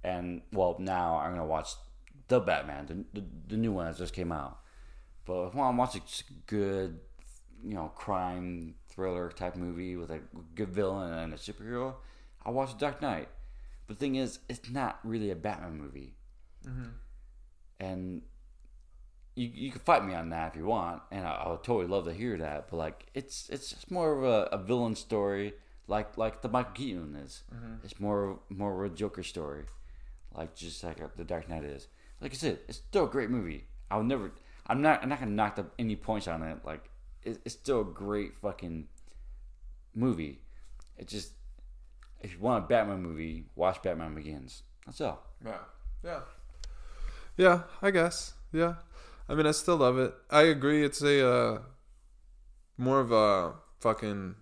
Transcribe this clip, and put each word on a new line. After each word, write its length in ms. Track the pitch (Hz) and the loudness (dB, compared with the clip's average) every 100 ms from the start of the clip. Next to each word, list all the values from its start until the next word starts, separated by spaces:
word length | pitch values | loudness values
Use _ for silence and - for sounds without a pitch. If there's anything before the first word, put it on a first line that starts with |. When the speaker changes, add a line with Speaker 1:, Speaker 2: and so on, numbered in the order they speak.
Speaker 1:
And, 380 | 90 90 90 87 - | -2 -2 -2 -6 -4
well, 240 | 101 92 85 | 4 4 4
now 380 | 92 92 87 82 | 0 2 2 2
I'm 140 | 78 | 0
gonna 160 | 87 78 | -2 0
watch 240 | 78 78 - - - - - - | 0 -2 -10 -14 -20 -20 -20 4
The 100 | 127 | 4
Batman, 480 | 95 76 73 71 73 | 6 2 0 -8 -6
the, 340 | 85 - 104 | -8 -8 -8
the, 60 | 95 - - | -8 -10 -4
the 80 | 110 | 0
new 160 | 113 | 2
one 140 | 95 82 | 2 -2
that 100 | 82 | -4
just 160 | 90 | -6
came 200 | - 87 | -2 -2
out. 280 | 80 69 - - - - - - - | -2 -4 -10 -18 -20 -18 -18 -18 -16
But 220 | - 90 90 | -4 -2 -2
if 80 | |
I 40 | 120 | 2
wanna 200 | 131 120 | 2 4
watch 180 | 123 98 | 2 0
a 60 | |
s-, 220 | - - - - - | -8 -10 -10 -16 -4
good, 540 | 107 98 98 92 80 - - - - - - | 0 2 2 -2 -6 -14 -16 -18 -18 -20 -12
you 80 | 76 | -6
know, 180 | 101 78 - | -4 -4 -6
crime 800 | - 95 90 90 90 87 82 80 - | -2 0 0 -2 -4 -6 -8 -12 -16
thriller 400 | - 95 90 87 | -4 -2 0 -4
type 260 | - 90 87 | -4 -6 -4
movie 400 | 90 85 92 90 | -4 -4 -6 -6
with 140 | 82 | -6
a 100 | 80 - - 80 | -8 -10 -16 -14
good 140 | 82 101 | -4 -2
villain 440 | 92 95 98 90 | 2 2 2 -2
and 180 | 82 82 | -4 -4
a 60 | 76 | -6
superhero, 560 | - 104 107 120 131 127 - - - - | -10 -10 -6 -4 -4 -6 -16 -20 -20 -10
I'll 80 | - | -4
watch 200 | 123 135 | -2 -2
The 60 | 107 | 0
Dark 220 | 147 131 | -2 0
Knight. 300 | 143 87 - - - - - - - | -2 -2 -4 -12 -14 -12 -14 -14 -12
But 120 | 107 | -2
the 20 | |
thing 160 | 143 131 | 0 2
is, 240 | 123 - - | 0 -4 -10
it's 200 | 123 - | -10 -6
not 320 | 131 123 - | -2 -2 -2
really 280 | 113 113 104 | -4 -2 0
a 60 | 87 | -2
Batman 420 | 95 90 85 78 | -2 -4 -6 -8
movie. 360 | 71 67 67 - - - - - 135 | -10 -12 -14 -16 -20 -20 -20 -16 -10
Speaker 2:
Mm-hmm. 220 | 127 120 117 - - - - - - - - | -8 -8 -10 -14 -16 -18 -20 -20 -20 -20 -8
Speaker 1:
And 420 | 95 92 92 87 - - - - - - - - - - - - | -6 -4 -4 -6 -10 -18 -20 -20 -20 -20 -20 -20 -20 -20 -16 -6
you, 140 | 120 | -6
you 160 | 120 135 | -4 -8
can 100 | - | -4
fight 240 | - 151 | 6 6
me 100 | 98 | 6
on 140 | 90 82 | -2 -2
that 240 | 82 82 | -2 -2
if 40 | 80 | -2
you 100 | 82 | 0
want, 360 | 113 85 85 - | 2 0 -4 -6
and 160 | 98 90 | -6 -4
I, 40 | |
I 180 | 60 85 | -2 -2
would 160 | 82 | -4
totally 220 | - 117 87 | 0 2 4
love 180 | 98 | 0
to 80 | 85 | 0
hear 240 | 85 120 95 | -4 -2 -2
that. 320 | 80 73 - | -2 -4 -6
But, 60 | 82 | -4
like, 300 | 80 78 - | -4 -6 -10
it's, 340 | 131 135 - - | -10 -8 -12 -8
it's 220 | 135 - | -10 -8
just 200 | - - | -12 -6
more 220 | 180 160 | 0 2
of 100 | 147 | 4
a, 320 | 131 113 - | 6 6 6
a 40 | 101 | -2
villain 380 | 95 123 120 107 | 2 2 2 0
story, 580 | - 110 101 98 101 - - - - | 0 2 2 2 -2 -6 -18 -20 -2
like, 300 | 104 107 - | 0 0 0
like 240 | 110 - | -2 0
the 80 | 120 | 0
Michael 220 | 123 120 | 0 0
Keaton 440 | - 135 90 78 73 | -4 -4 -4 -6 -10
is. 260 | 67 - - | -12 -14 -14
Speaker 2:
Mm-hmm. 200 | 117 117 113 | -12 -10 -10
Speaker 1:
It's 160 | - - | -12 -4
more, 420 | 101 104 98 95 - | 0 2 2 -2 -8
more 340 | 95 101 95 | -4 -2 0
of 80 | 98 | -2
a 20 | |
Joker 280 | 82 104 90 | -2 -4 -4
story, 420 | 87 - 73 73 76 - - - - - - | -6 -4 -6 -6 -10 -12 -14 -14 -14 -14 -14
like, 200 | - 80 | -8 -8
just 300 | - 85 80 | -8 -12 -8
like 160 | 87 78 | -8 -8
a, 100 | 78 - | -10 -8
The 80 | |
Dark 240 | 82 87 78 | -4 -4 -4
Knight 160 | 82 | -6
is. 240 | 71 69 - - - - | -6 -10 -14 -20 -20 -12
Like 120 | 135 | -10
I 40 | 131 | -2
said, 240 | 156 87 - | -2 -2 -6
it's 100 | - | -12
still 260 | - 202 | 0 2
a 40 | 139 | 4
great 220 | 135 113 | 2 0
movie. 360 | 123 90 71 - - - | 0 -2 -6 -10 -16 -2
I'll 120 | 101 | 0
never, 300 | 113 135 95 - - - - | 2 0 -2 -8 -20 -20 -8
I'm 140 | 123 | 2
not, 220 | 151 151 | 6 6
I'm 60 | 127 | 2
not 100 | 139 | -2
gonna 120 | 123 | 0
knock 240 | 104 107 104 | 2 2 2
the, 100 | 90 - | -6 -2
any 180 | 117 104 | -2 -2
points 320 | - 107 90 | 0 -2 0
on 140 | 82 | -4
it. 160 | 80 78 | -4 -6
Like, 240 | - 78 - - - - | -8 -10 -12 -18 -18 -12
it, 180 | - 113 | -8 -6
it's 100 | - | -8
still 280 | - - 127 | -8 0 2
a 20 | |
great 500 | 101 85 101 104 98 - | 2 -2 -2 -2 -2 -4
fucking 500 | 104 90 87 82 76 - - - - - - - - - - | -4 -4 -6 -6 -8 -14 -16 -14 -12 -12 -14 -14 -16 -16 -10
movie. 460 | 107 127 92 76 65 - - - - - - | 0 2 2 -2 -8 -16 -16 -14 -14 -14 -14
It 120 | - | -10
just, 240 | 107 - - - - - - - - - - | -8 -8 -12 -16 -14 -16 -16 -18 -18 -18 -12
if 100 | 101 | -12
you 60 | 87 | -2
want 260 | 110 117 | 2 2
a 40 | 82 | 6
Batman 340 | 117 104 98 | 6 6 0
movie, 440 | 87 80 80 80 82 - | -2 -4 -4 -6 -10 2
watch 260 | 87 92 | 2 4
Batman 320 | 95 80 80 | -2 -2 -4
Begins. 480 | 78 76 73 65 - - - - | -6 -8 -10 -10 -16 -18 -20 -16
That's 140 | - | -4
all. 220 | 151 - - - | -4 -4 -12 -12
Speaker 2:
Yeah. 140 | 113 95 - - - - | -10 -10 -12 -10 -8 -6
Yeah. 160 | 170 160 - - - - - - - - - - - - | -6 -8 -8 -14 -16 -12 -12 -10 -12 -6 -6 -6 -10 6
Yeah, 260 | 185 175 170 - | 8 8 2 0
I 80 | 196 | 4
guess. 440 | 190 165 - - - - | 6 4 2 -8 -12 -4
Yeah. 220 | 156 170 170 - - - - - | 2 2 0 -10 -16 -16 -14 -2
I 60 | |
mean, 120 | 147 151 | 4 4
I 60 | |
still 240 | 151 - 170 | 4 4 6
love 220 | 127 127 | 8 6
it. 160 | 127 - - | 2 0 6
I 120 | 147 | 10
agree. 420 | 160 147 139 151 | 10 10 6 6
It's 180 | 147 - | 4 4
a, 260 | 147 143 127 | 6 8 8
uh, 300 | 123 117 107 113 - - - - - - - - - - - | 8 6 2 -6 -18 -20 -20 -20 -20 -20 -20 -20 -20 -20 0
more 240 | 127 135 | 6 6
of 100 | 123 | 8
a 440 | 113 107 98 87 - - - | 8 8 8 4 -4 -16 0
fucking 540 | 117 110 110 101 95 101 | 2 2 0 -2 -4 -8